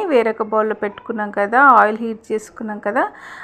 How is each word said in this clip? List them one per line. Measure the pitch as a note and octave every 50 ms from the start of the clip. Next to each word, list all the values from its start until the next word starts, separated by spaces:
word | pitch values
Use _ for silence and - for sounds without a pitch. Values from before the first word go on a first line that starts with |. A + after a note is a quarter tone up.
| G#4+
వేరొక | F4+ D4 A#3 A3 A3+ A3 -
బౌల్‌లో | A3 G#3+ A3 A3 G#3+ G#3+ G#3
పెట్టుకున్నాం | G#3 A3 G3+ G3+ - - - A3+ G#3+ G#3 G#3
కదా, | G3+ G3+ G3+ G3+ A#3 B3+ C#4+ C#4
ఆయిల్ | B3 G#3+ G3+ G#3+ A3 G#3+
హీట్ | A#3 A3+ A3 A3 _
చేసుకున్నాం | - A3 G#3+ G#3+ - - - A#3 G#3+ G#3 G#3
కదా, | - G#3 G#3+ C4+ E4+ G#4+ - - - - - -